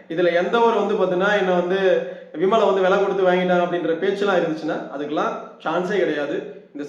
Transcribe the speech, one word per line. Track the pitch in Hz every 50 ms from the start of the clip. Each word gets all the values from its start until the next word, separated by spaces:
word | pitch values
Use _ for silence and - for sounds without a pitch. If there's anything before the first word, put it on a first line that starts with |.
| - - 165
இதுல | 170 180 175 170 170
எந்த | 185 190 185 233 233
ஒரு | 233 214 202
வந்து | 202 208 202 185
பாத்தீங்கன்னா | 185 180 185 180 190 208 208 202
என்னை | 196 185 180 180
வந்து | 175 175 190 196 190 185 170 165 - - - - - - - 151 180
விமலை | 190 226 220 208 196
வந்து | 196 190 185
விலை | 180 196 202
கொடுத்து | 196 190 185 196 185
வாங்கிட்டாங்க | 180 180 185 180 180 180 175 175
அப்படின்ற | 175 175 175 160 160 165 160 185
பேச்செல்லாம் | 202 196 - 208 202 190 175
இருந்துச்சுன்னா | 170 160 156 156 156 151 - - - - 151
அதுக்கெல்லாம் | 143 147 143 151 170 202 226 - - - - - - -
சான்ஸே | 160 160 180 180 180 208 185 170
கிடையாது. | 156 151 147 143 139 165 214 - - - - - - -
இந்த | 143 143